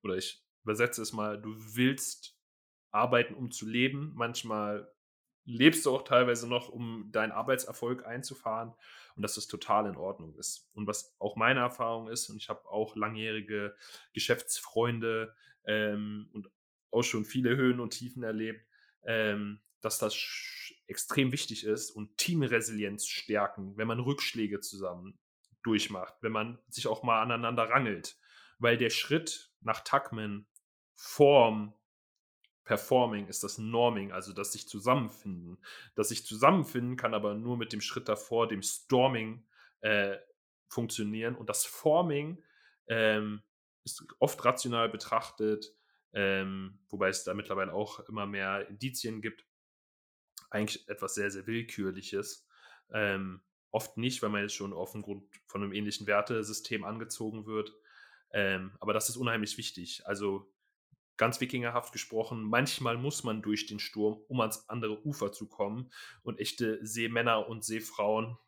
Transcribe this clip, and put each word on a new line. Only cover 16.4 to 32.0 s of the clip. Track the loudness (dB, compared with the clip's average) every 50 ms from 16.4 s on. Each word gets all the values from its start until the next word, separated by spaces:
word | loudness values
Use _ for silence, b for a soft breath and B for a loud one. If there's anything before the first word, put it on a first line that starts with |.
| -12 -12 _ _ _ _ _ _ _ _
auch | 0 2 2
schon | 2 0 -2 -2
viele | -2 -2 2 4 4 4
Höhen | 6 6 4 4 2
und | -2 -6
Tiefen | -6 -8 -10 -10 -8 -6 -4
erlebt, | -4 -2 -2 -4 -4 -6 -10 b b b b b b b b _
ähm, | 0 2 2 2 2 2 0 -2 -6 -8 -10 _ _ _ _
dass | -4 -4 -2
das | 0 0 0 0
sch-, | -2 -6 -6 -6 -8 -10 -10 -12 -12 -14 -14 -16 _ _
extrem | -10 -6 -6 -4 0 2 2 2 2
wichtig | 2 -2 -4 -6 -6 -6 -2
ist | -2 0 0 -2 -8
und | -8 -10 -10 -10 _
Teamresilienz | -2 0 2 2 2 2 4 2 2 0 0 -2 -2 -4 -4 -4 -4 -6
stärken, | -4 -4 -6 -4 0 0 2 2 0 -2 -8 -12 -10 -4
wenn | -2 -2
man | 0 0 0
Rückschläge | 0 0 0 0 -2 -4 -2 -2 -2 -2 -2 -4
zusammen | -6 -8 -8 -6 -6 -6 -6 -8 -12 -14 -16 _ _ _ _ _ _ _ _ _ 0
durchmacht, | 2 2 2 2 0 -4 -8 -8 -10 -12 _
wenn | -6 -2
man | -2 -2 -2 -4 -8 -14 _ _
sich | -8 -4 -2
auch | -2 -2 0 2
mal | 2 4 4
aneinander | 4 2 0 0 0 0 2 2 2 4
rangelt. | 4 4 4 4 0 -2 -6 -12 -14 B B B B B B B B B
Weil | 4 4 6
der | 6 4 2
Schritt | 2 0 0 2 2 2 2 -2 -8 -8 -12 _ _ _
nach | -2 -2 -2 -2
Tuckman, | 2 2 2 2 2 0 -6 -6 -4 -4 -6 -6 -10 _ _ -20 _ _ _ _ _ _ _
Form, | -18 -14 -12 6 8 10 12 12 12 12 10 6 0 -4 -6 -10 _ _ _ _ _